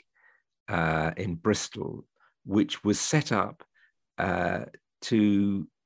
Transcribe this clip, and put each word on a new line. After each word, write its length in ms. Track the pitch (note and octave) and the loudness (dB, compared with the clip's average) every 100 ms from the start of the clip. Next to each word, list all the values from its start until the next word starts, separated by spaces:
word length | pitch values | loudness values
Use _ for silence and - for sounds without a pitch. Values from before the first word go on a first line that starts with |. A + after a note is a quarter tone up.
| _ _ _ _ _ _ - | _ _ _ _ _ _ -4
uh, 440 | F2 E2 D#2+ D#2+ E2 | 0 2 0 -2 -4
in 200 | F#2+ E2 | -6 -2
Bristol, 720 | G#2+ G#2 - G#2+ - A2 - _ _ _ | 0 0 -2 -8 -8 -10 -16 _ _ _
which 400 | - G2+ - - | 0 2 2 0
was 160 | G#2 G2+ | 0 0
set 320 | - D#3 - | 2 0 2
up, 320 | G#2+ F#2+ - - _ _ _ _ - | 0 -2 -8 -20 _ _ _ _ -4
uh, 480 | F#2 F2+ F2+ F#2 - - _ _ | -2 0 -2 -2 -6 -16 _ _
to 640 | - A2+ G#2 G2+ G2+ G2 - _ | 0 2 4 4 2 -2 -6 _